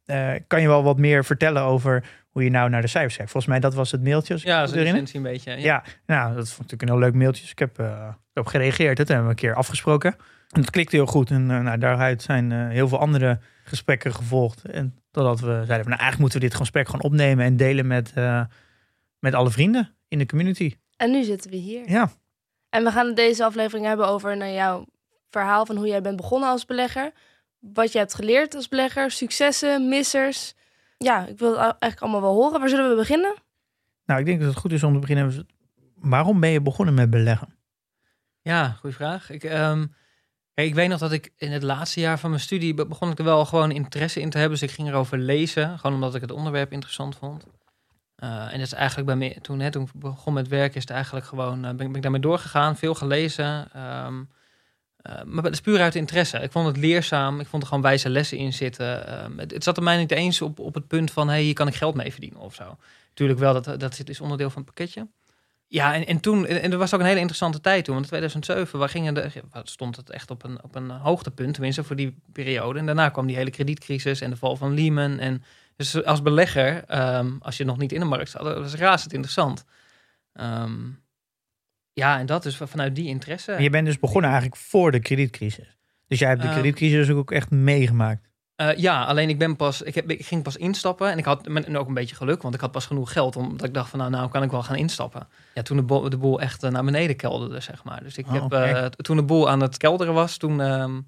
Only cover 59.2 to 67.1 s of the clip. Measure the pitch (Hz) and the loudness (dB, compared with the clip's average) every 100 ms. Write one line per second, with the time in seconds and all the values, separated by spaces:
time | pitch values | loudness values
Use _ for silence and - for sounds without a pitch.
59.2 | - - 156 - 175 170 175 175 160 160 | -12 -12 -10 -4 -2 0 2 2 2 0
60.2 | 180 165 151 151 160 151 - 160 160 - | 0 0 -2 -6 -10 -10 -2 0 0 0
61.2 | 147 151 151 143 147 - 156 147 - - | 0 2 2 2 0 0 -2 -2 -6 -10
62.2 | - - 98 - 90 - _ _ _ - | -16 -16 -18 -18 -18 -20 _ _ _ -2
63.2 | 143 127 135 127 123 135 135 - 139 147 | 0 4 2 2 -2 -8 -8 -10 -14 -10
64.2 | 151 139 139 139 139 - 175 208 220 _ | -8 -4 -6 -8 -12 -12 -12 -12 -16 _
65.2 | _ _ _ _ _ 151 143 156 170 165 | _ _ _ _ _ 0 2 2 0 0
66.2 | 214 208 175 170 180 180 185 196 180 | 2 2 2 0 0 0 0 2 2